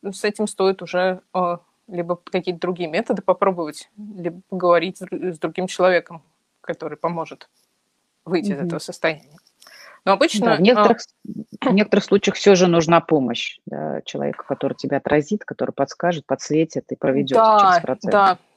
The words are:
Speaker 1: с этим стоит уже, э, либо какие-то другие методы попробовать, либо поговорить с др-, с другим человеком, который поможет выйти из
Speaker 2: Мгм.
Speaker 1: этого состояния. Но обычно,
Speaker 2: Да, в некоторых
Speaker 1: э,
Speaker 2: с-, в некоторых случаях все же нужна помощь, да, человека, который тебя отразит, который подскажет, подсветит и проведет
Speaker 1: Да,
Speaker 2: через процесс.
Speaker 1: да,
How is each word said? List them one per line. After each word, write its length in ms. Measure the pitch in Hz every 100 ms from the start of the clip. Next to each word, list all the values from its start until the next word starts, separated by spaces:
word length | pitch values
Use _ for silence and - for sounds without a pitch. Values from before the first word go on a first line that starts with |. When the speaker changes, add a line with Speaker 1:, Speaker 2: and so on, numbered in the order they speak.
Speaker 1:
с 200 | 196 190 214
этим 220 | 208 208
стоит 340 | - 190 190
уже, 380 | 175 180 185 185 _ 185
э, 220 | 180 175 _ _ -
либо 280 | 180 170 175
какие-то 440 | - 190 170 170
другие 280 | 175 175 170
методы 320 | 165 - 208
попробовать, 640 | - 180 196 180 156 151 - - 208 202
либо 240 | 170 175 -
поговорить 480 | 185 175 175 175 180
с 20 |
др-, 320 | 180 180 185
с 60 | 165
другим 280 | 165 160 185
человеком, 560 | - 185 175 - 165 _ _ _ _
который 360 | - 165 156 147
поможет 520 | 165 170 160 139 - _ _ _ _ _ _ _ -
выйти 280 | 170 202
из 60 | 143
Speaker 2:
Мгм. 0 |
Speaker 1:
этого 200 | 175 160
состояния. 600 | - - 160 151 _ 147 _ _ - - - - -
Но 80 |
обычно, 360 | 196 320 214 233
Speaker 2:
Да, 60 | 214
в 60 |
некоторых 380 | 190 240 208 226
Speaker 1:
э, 20 |
Speaker 2:
с-, 60 | - _ - 220 - - 285
в 20 |
некоторых 300 | 196 208 - -
случаях 300 | 196 - -
все 200 | - 185
же 120 | 180
нужна 340 | 170 156 170
помощь, 580 | - 156 127 131 - - -
да, 360 | 143 151 -
человека, 400 | - 143 143 143 -
который 260 | 135 135 -
тебя 220 | 135 139
отразит, 480 | - 151 147 214 -
который 260 | - 135
подскажет, 540 | - 139 - 175 165 -
подсветит 640 | 135 - 151 160 139 -
и 40 | -
проведет 500 | - 135 139 226 220
Speaker 1:
Да, 80 | 214
Speaker 2:
через 240 | 196 180
процесс. 400 | - 262 208 214
Speaker 1:
да, 180 | 196 180 _